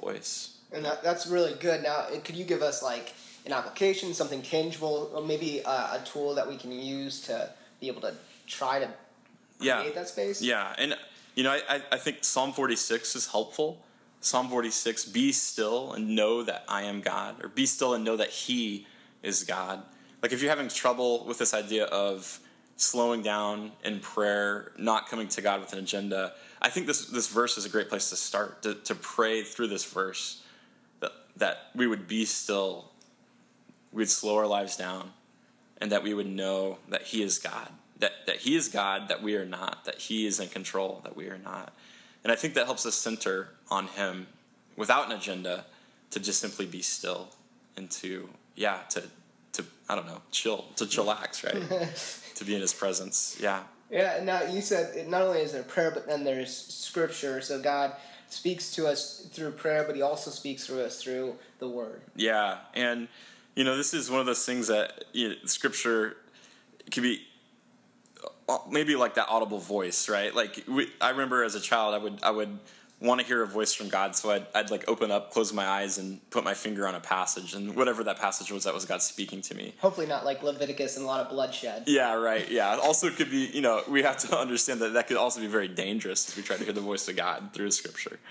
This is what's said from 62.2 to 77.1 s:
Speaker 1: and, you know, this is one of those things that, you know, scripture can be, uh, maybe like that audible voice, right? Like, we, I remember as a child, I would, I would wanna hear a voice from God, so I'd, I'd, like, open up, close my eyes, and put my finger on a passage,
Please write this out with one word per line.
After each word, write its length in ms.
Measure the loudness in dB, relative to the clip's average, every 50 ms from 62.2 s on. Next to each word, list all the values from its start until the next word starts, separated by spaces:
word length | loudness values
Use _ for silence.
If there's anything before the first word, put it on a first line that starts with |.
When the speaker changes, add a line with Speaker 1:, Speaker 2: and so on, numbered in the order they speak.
| 2 4 4 4 2 2 0 -4 -10 -8 -2
Speaker 1:
and, 320 | 0 0 0 0 -2 -4 -8 -12 -20 -20 -20 -20 -20 -20 _ _
you 80 | 2 2
know, 120 | 4 4
this 200 | 2 2 0 0
is 160 | 0 -2 2
one 80 | 2 2
of 80 | 2
those 180 | 2 2 2 0
things 220 | 0 0 0 2
that, 380 | 4 4 4 2 0 -4 -12 -16 -6 -2
you 160 | -2 0 0
know, 60 | -2 -2 0
scripture 720 | 0 0 2 2 0 0 0 2 2 2 2 2 0 -4 -12 -20 -20 -20 -20 -20 -20 -20 -20 _ _ -20 -20 -10 -4
can 100 | -2 2
be, 220 | 2 2 0 0 -6 -16 -20 -20 _ _ _ _ _ _ _ _ _ _ _ _ _ -20 _ -14 -14 -14 -14 -6 _
uh, 120 | 0 0 0 0 0
maybe 260 | 2 2 4 4 6
like 200 | 6 4 4 6
that 140 | 4 4 6
audible 280 | 4 4 4 2 -2
voice, 500 | -6 -2 0 0 2 2 2 2 0 2
right? 280 | 2 2 2 2 2 2
Like, 280 | 2 0 0 -2 -10 -6
we, 240 | 0 0 0 0 0 0 2
I 80 | 4 4
remember 340 | 4 2 0 4 4 4 4
as 120 | 4 0
a 40 | -2
child, 360 | 2 4 4 4 6 4 2
I 20 |
would, 220 | 0 -2 -4 -6 2
I 80 | 2 4
would 300 | 4 4 0 -2 -4 -10 -14 -18 -20 -20 -20 -20 -12 _
wanna 220 | 4 4 4 4
hear 220 | 4 2 2 2 2
a 40 |
voice 280 | 2 2 2 2 2 2
from 140 | 0 -2 0
God, 260 | 2 2 2 2 0
so 160 | 0 2 2
I'd, 160 | 2 2 0 0 0
I'd, 160 | 0 2 2
like, 140 | -2 -2 2
open 240 | 0 2 2 4 2
up, 200 | 2 0 0 2
close 220 | 2 2 2 2 0
my 140 | 0 0
eyes, 320 | 2 2 0 0 -2 -2 -4
and 200 | -4 -6 -8 -10 -12 -2
put 120 | -2 0 2
my 120 | 2 -2
finger 320 | -2 -2 -4 -2 0 0
on 80 | 0 -2
a 40 | -4
passage, 540 | 0 0